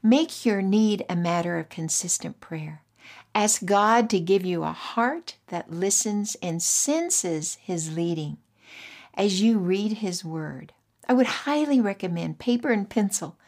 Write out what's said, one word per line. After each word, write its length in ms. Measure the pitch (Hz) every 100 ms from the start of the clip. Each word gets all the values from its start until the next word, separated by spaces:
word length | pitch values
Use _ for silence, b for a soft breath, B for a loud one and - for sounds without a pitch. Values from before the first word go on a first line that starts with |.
Make 440 | 220 262 320 - 240
your 160 | 202
need 440 | 196 208 214 208 -
a 60 | 175
matter 440 | 170 175 175 170
of 80 | 160
consistent 720 | - 160 - 180 - - -
prayer. 420 | - 160 151 156 _ _ B B B 208
Ask 300 | 208 - 185
God 440 | 202 208 226 226
to 80 | 196
give 260 | 170 196 185
you 180 | 175
a 80 | 156
heart 640 | 165 - - 240 320 - - _
that 240 | 170 -
listens 680 | 165 196 190 220 208 208 -
and 200 | 180 165
senses 960 | - - - 311 339 - 185 160 151 -
his 340 | - 180 160 160
leading. 420 | 170 165 151 147 _ B B B B B B
As 280 | - 202 190
you 160 | 220 220
read 400 | 180 190 208 214
his 260 | 208 175
word, 480 | 165 160 156 135 147 _ _ _ -
I 60 |
would 140 | 254 247
highly 540 | - - 294 302 269
recommend 580 | 208 196 185 170 170 156
paper 320 | - 240 254
and 180 | 220 196
pencil 480 | - 202 - 156 -